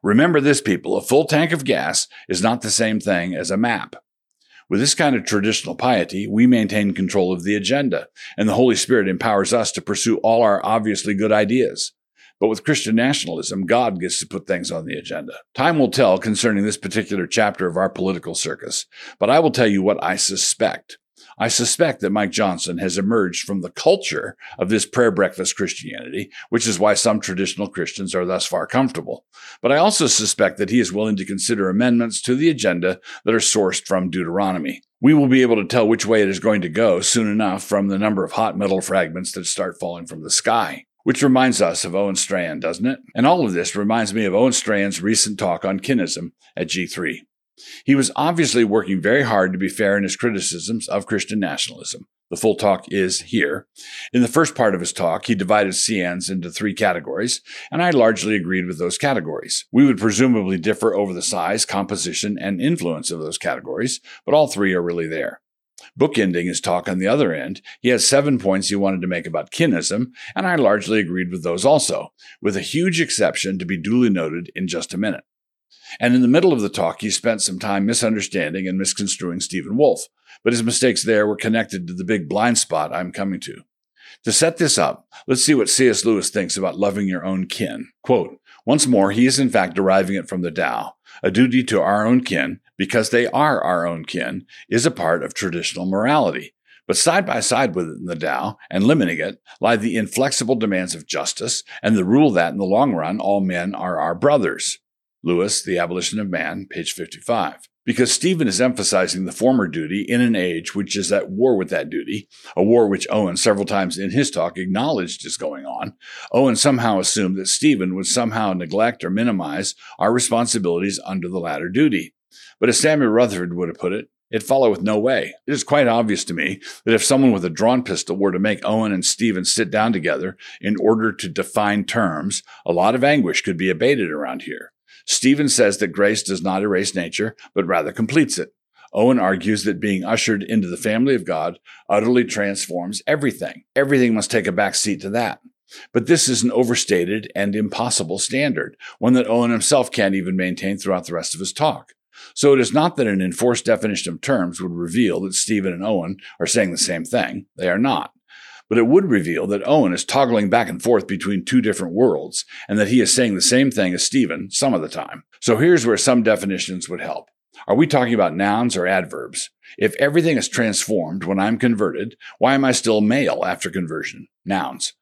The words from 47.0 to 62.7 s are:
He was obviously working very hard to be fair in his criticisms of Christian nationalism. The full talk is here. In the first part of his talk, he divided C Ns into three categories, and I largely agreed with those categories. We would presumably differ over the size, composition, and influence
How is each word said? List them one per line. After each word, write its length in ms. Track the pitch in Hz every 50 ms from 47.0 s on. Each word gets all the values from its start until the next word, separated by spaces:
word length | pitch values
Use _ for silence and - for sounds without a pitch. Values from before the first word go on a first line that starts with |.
| 90 78 76 - _ _ _ _ _ _ _ _ - - - - _
He 100 | - 139
was 160 | 139 131 - -
obviously 480 | - 143 165 175 165 160 127 - 123 117
working 360 | 104 101 110 98 92 98 92
very 220 | 78 101 117 143
hard 300 | 139 117 113 101 95 95
to 60 | 92 90
be 100 | 98 95
fair 280 | - - 110 98 101
in 60 | 101
his 140 | 98 90 -
criticisms 720 | - - 120 110 95 90 - 85 85 80 92 117 110 - -
of 180 | - 101 95
Christian 320 | - 113 101 - - 107 107
nationalism. 720 | 98 82 71 - - - - - - - - - - _ _ _ _ _
The 80 | 87
full 200 | 85 - 110 101
talk 360 | 104 110 101 95 90 - -
is 280 | - 98 95 92 92 -
here. 480 | - - - 110 76 71 73 104 - _ _ - - - - - - -
In 80 | - 127
the 60 | 123
first 300 | 117 - 160 165 147 -
part 180 | - 123 107 95
of 60 | 90
his 120 | 87 85
talk, 340 | - - 92 85 82 90 -
he 100 | - 117
divided 400 | 98 95 90 104 107 104 95 92
C 280 | - - - 113 98 87
Ns 240 | 90 87 92 87 -
into 220 | 95 92 85 87
three 240 | 80 - 104 104 92
categories, 680 | - 107 98 90 82 73 - 67 82 110 123 - - _ - - - - -
and 100 | - 156
I 100 | 175 180
largely 440 | 165 131 117 113 113 95 - 104 107
agreed 320 | 101 85 85 95 92 90
with 140 | 90 90 80
those 180 | 87 87 - -
categories. 680 | - 139 135 110 80 78 76 - - - - - - _
We 160 | - 120 143
would 120 | 139 120 90
presumably 600 | 101 113 101 98 127 131 120 110 98 92 95 90
differ 340 | 80 104 107 - - 113
over 220 | 92 98 104 98 90
the 80 | 87
size, 420 | - - 107 95 82 87 101 110 -
composition, 720 | - - 98 98 - 104 95 - 90 80 - - 104 104
and 240 | - - 98 98 87
influence 520 | 104 143